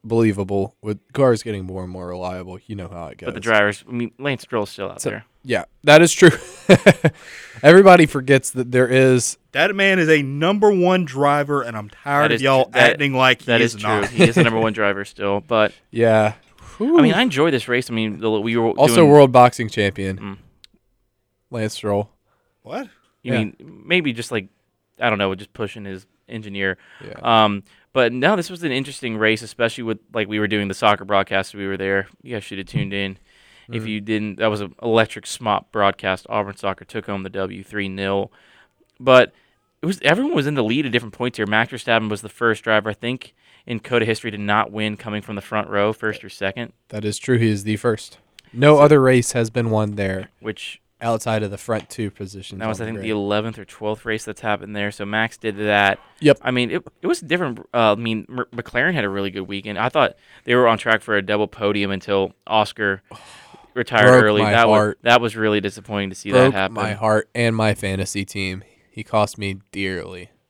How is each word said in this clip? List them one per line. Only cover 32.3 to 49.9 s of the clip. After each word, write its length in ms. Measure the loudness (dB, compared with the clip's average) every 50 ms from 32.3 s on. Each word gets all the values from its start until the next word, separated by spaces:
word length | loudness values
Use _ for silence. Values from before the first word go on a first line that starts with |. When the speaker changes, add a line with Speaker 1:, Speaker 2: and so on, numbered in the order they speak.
| -12
Speaker 2:
guys 80 | -12 -12
should 140 | -12 -14
have 100 | -14 -14
tuned 260 | -8 -6 -6 -6 -6 -6
in. 240 | -8 -8 -8 -10 _ _ _ _ _ _ _ _ _ _ -12
If 140 | -12 -10 -8
Speaker 1:
Mm-hmm. 40 |
Speaker 2:
you 140 | -8 -10 -10
didn't, 340 | -6 -6 -4 -4 -4 -6 -6 -4
that 80 | -2
was 120 | -2 -2 -4
an 140 | -8 -10 -12 -10
electric 440 | -4 0 0 0 0 0 -4 -18 -14
smop 460 | -14 -14 -8 -4 -4 -4 -4 -4 _
broadcast. 540 | -4 0 0 0 -2 -2 -6 -6 -6 -6 -8
Auburn 300 | -8 -6 -6 -6 -6 -10
soccer 260 | -10 -8 -8 -8 _ -16
took 220 | _ -14 -12 -10
home 180 | -8 -10 -10 -10
the 60 | -10
W 340 | -8 -8 -8 -8 -10 -16 -18
three 240 | _ -10 -8 -8
nil. 420 | -8 -8 -8 -6 -4 -2 -4 -4 -6 _ _ _ _ _ _ _ _ _ _ _ _ _ _
But 320 | 2 6 6 6 6 4 _ _ _ _ _ _ _ _ _ _
it 40 | -6
was, 140 | -6 -6 -2
everyone 340 | 0 0 0 0 0 -2 -2
was 120 | -2 -2
in 80 | -2 -2
the 80 | -2 -2
lead 220 | -2 -2 -2 -2
at 60 | -2
different 220 | -4 -4 -4 -6 -10
points 240 | -8 -8 -8 -4
here. 80 | -6 -4
Max 260 | 0 0 0 0 -2
Verstappen 380 | -6 -12 -2 0 0 0 0 -2
was 120 | -6 -8
the 80 | -10 -16
first 340 | _ -2 -2 -2 -2 -2 -2
driver, 260 | 0 0 0 0 -2
I 40 | -10
think, 400 | _ -8 -8 -8 -8 -12 -20 _ _ _ _ _ _ _
in 140 | -10 -10 -10
coda 260 | _ -2 -2 -2 0
history 260 | -2 -4 -6 -4 -6
to 60 | -6
not 340 | -6 -4 -2 -2 -2 -2 -4
win 260 | -6 -6 -6 -6 -6
coming 240 | -8 -12 -10 -10 -10
from 140 | -10 -10 -12
the 60 | -12
front 280 | -10 -6 -6 -6 -6 -2
row, 240 | -2 0 0 0 -2
first 300 | _ -6 -8 -8 -8 -14
or 40 | -20
second. 440 | -12 -8 -8 -6 -6 -8 -12 -14 _ _ _ _
Speaker 1:
That 160 | -12 -8 -8
is 120 | -6 -8
true. 200 | -6 -2 -2 0
He 120 | 2 2 0
is 140 | 0 -2 -4
the 140 | -6 -6
first. 400 | -4 -2 -4 -4 -4 -8 -18 -20 _ _ _ _ -20 _ _
No 240 | -6 2 6 6 8
Speaker 2:
So 40 | 8
Speaker 1:
other 200 | 8 8 8 6
race 300 | 6 6 4 4 2 0
has 180 | -2 -4 -4 -2
been 200 | -2 -4 -2 0
won 260 | 0 -2 -2 -2